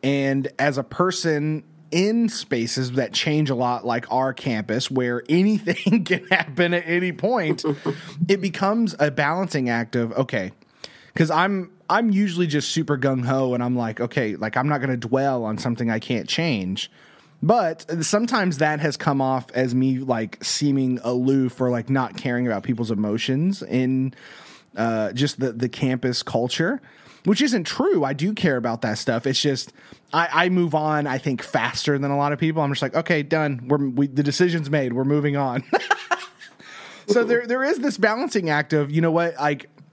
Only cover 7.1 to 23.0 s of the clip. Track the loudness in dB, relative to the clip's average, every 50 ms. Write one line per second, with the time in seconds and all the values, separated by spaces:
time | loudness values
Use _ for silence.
7.1 | -2 0 0 0 0 2 0 0 -2 -2 0 -2 -4 -2 -2 -6 -6 -6 -8 -12
8.1 | -6 -2 2 2 2 2 2 -2 -2 0 0 2 2 2 2 0 0 2 0 0
9.1 | 2 2 0 0 0 0 -2 -2 -2 -2 0 0 0 0 -2 0 0 0 0 0
10.1 | 0 0 -2 0 0 -4 -4 -4 -8 _ _ _ _ _ -20 -20 -20 -20 -20 -6
11.1 | 0 0 2 2 4 2 2 2 2 -2 -4 -6 -12 _ _ 0 2 2 4 4
12.1 | 4 4 2 2 2 0 0 2 2 0 0 0 0 -2 0 0 0 2 2 2
13.1 | 2 2 0 0 2 2 2 2 0 0 0 0 0 0 0 -2 -2 -4 -4 -2
14.1 | -2 -2 -2 -2 -2 -4 -4 -2 -2 0 0 0 0 0 0 -2 -2 -2 -2 0
15.1 | 0 2 2 2 0 0 -2 -4 -4 -4 -2 -2 -2 -2 0 -2 -2 -2 -2 -2
16.1 | -4 -4 -4 -4 -4 -2 0 0 0 0 -2 -4 -4 -6 -8 -10 _ -20 -20 -20
17.1 | -20 -20 -20 _ _ -4 2 2 4 4 2 0 -2 -4 -8 -6 -4 -2 -2 0
18.1 | 0 0 0 2 0 0 2 0 0 2 2 0 2 2 0 -2 -2 0 0 0
19.1 | 2 2 2 0 0 -2 -2 -4 -2 0 0 2 2 2 2 2 2 0 0 0
20.1 | 0 0 -2 -4 -6 -8 -6 -4 -4 0 0 2 2 2 2 0 -2 -2 -2 -2
21.1 | -2 0 2 2 2 2 2 0 0 0 0 0 0 -2 -2 0 0 0 0 -2
22.1 | -4 -6 -4 -2 -2 0 0 0 -2 -2 -2 -2 -4 -2 -2 -2 -2 -2